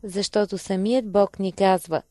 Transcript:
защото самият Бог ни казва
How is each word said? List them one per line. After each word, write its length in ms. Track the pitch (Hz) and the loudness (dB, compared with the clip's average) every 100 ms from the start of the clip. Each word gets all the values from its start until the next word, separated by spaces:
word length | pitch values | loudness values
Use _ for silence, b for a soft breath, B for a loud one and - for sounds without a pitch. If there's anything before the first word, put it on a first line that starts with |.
защото 560 | 214 185 196 214 208 190 | -6 -6 -2 0 0 -4
самият 540 | - 190 202 254 220 | -4 -2 0 0 0
Бог 260 | 196 196 - | 2 0 0
ни 140 | 190 | -6
казва 500 | - 196 185 - 156 - | 2 4 4 0 -4 -4